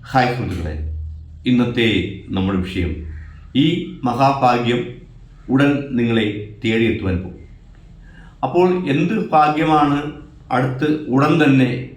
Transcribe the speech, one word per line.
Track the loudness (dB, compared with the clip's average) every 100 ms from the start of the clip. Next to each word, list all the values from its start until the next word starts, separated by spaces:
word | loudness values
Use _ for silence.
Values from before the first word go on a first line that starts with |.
| 0
ഹായ് | 2 2
സുഹൃത്തുക്കളെ, | 0 -4 -4 -6 -6 -8 -8 -10 -12 -16 -6 0
ഇന്നത്തെ | 2 2 2 2 2 -2 -8 -6 -2
നമ്മുടെ | 0 0
വിഷയം | -2 -4 -4 -4 -10 -14 -16 -18 -4 2
ഈ | 2 0 -6 -6 -4
മഹാഭാഗ്യം | 2 2 4 2 2 0 -2 -4 -12 -18 -20 -20 -20 -2
ഉടൻ | 2 4 2 -2 -2
നിങ്ങളെ | 2 2 0 -4 -10 -6
തേടിയെത്തുവാൻ | -2 2 2 0 -2 -4
പോകും. | -6 -14 -20 -20 -20 -20 -20 -20 -20 -20 -20 -8 -2
അപ്പോൾ | 2 2 2 0
എന്ത് | 0 0 -2 2
ഭാഗ്യമാണ് | 2 4 2 2 2 2 0 -4 -12 -18 -20 -4 -2
അടുത്ത് | -2 -2 -2 -2 0 2
ഉടൻ | 4 4
തന്നെ | 6 4 4 0 -8